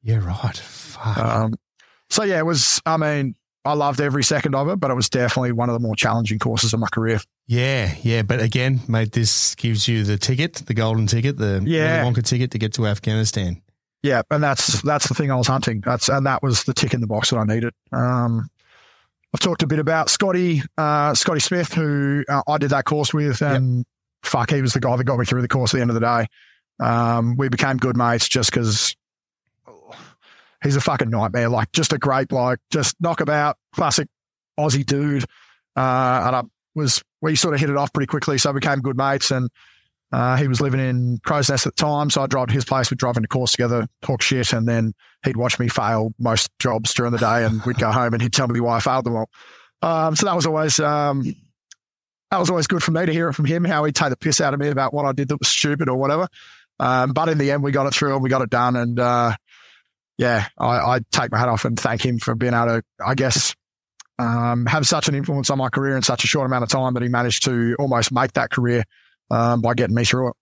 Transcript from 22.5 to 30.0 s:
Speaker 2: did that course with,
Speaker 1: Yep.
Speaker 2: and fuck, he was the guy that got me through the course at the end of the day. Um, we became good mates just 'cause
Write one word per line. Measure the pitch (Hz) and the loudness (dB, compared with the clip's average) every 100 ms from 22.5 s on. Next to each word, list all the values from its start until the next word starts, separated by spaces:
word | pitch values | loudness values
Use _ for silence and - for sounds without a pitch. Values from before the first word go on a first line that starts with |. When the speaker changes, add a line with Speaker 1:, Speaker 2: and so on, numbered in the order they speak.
| 151 | 0
Speaker 2:
did | 143 | 2
that | 139 131 | 0 0
course | 151 143 | 0 0
with, | 156 147 127 | 0 -2 0
Speaker 1:
Yep. | 151 131 | 0 2
Speaker 2:
and | 131 123 123 _ _ _ | 2 0 -4 _ _ _
fuck, | - 135 113 | -4 -2 0
he | 143 | 0
was | 131 | 2
the | 131 | 0
guy | 123 123 | 0 0
that | |
got | 127 127 | 0 0
me | 120 | 0
through | 127 | 0
the | 123 | 0
course | 135 120 | 0 0
at | 139 | 2
the | |
end | 120 | 2
of | 113 | 2
the | |
day. | 117 120 107 _ - _ _ _ | 2 2 0 _ -20 _ _ _
Um, | 120 117 117 117 117 120 | 0 2 2 2 2 0
we | 135 | 0
became | 127 139 131 | 0 0 0
good | 127 123 | 0 2
mates | 120 120 - | 2 2 0
just | 131 117 | 0 0
'cause | - 113 104 - - _ _ _ _ _ _ - 98 87 - | 0 0 0 -2 -4 _ _ _ _ _ _ -20 -20 -20 -20